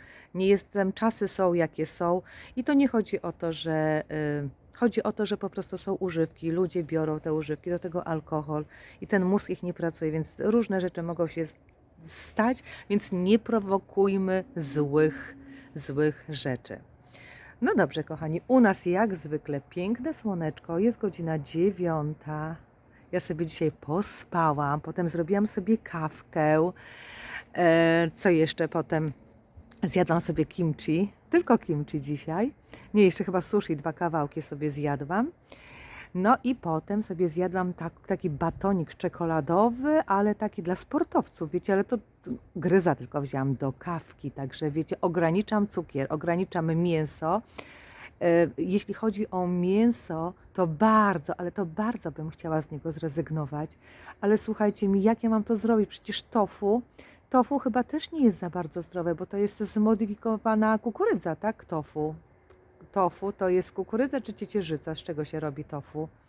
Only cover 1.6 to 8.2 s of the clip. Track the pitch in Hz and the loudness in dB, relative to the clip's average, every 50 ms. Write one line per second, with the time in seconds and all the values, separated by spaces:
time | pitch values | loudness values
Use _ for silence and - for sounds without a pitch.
1.6 | 165 160 - - 156 156 - - 180 170 175 185 - - - - - - - - | 2 0 0 -4 -6 -6 -4 -2 0 0 0 0 -2 -8 -18 -20 -20 -12 -8 -6
2.6 | 247 - 294 277 285 254 - 233 208 - - 190 - 175 165 - - 165 165 156 | -2 2 4 4 4 4 4 0 0 0 -4 -4 -4 -6 -8 -4 -4 -6 -4 -4
3.6 | - 165 160 156 156 156 156 151 156 - 151 156 151 147 147 147 143 139 - _ | -4 -2 0 2 2 2 2 0 -2 -4 -6 -4 -2 -2 -2 -4 -4 -6 -10 _
4.6 | _ - _ - - 240 - - - 208 214 - 214 196 208 196 - 190 - - | _ -20 _ 0 0 2 2 2 -2 -2 -2 -2 -2 -2 -2 -4 -4 -8 -8 -8
5.6 | 185 - - 180 - - 196 - 190 185 165 165 160 165 - - - 165 160 175 | -10 -8 -10 -10 -6 -6 -4 -2 -2 -4 0 0 0 0 -2 -8 -6 -4 0 0
6.6 | 185 170 - 180 170 143 160 160 156 156 156 156 - 165 156 156 156 143 151 151 | 0 0 0 -4 -4 -2 -2 -2 0 0 -2 -4 -2 -2 -2 -2 -2 -4 -6 -6
7.6 | - 180 175 175 - 185 160 180 - - 160 156 | -4 -6 -6 -4 -4 -6 -6 -6 -4 -4 -6 -6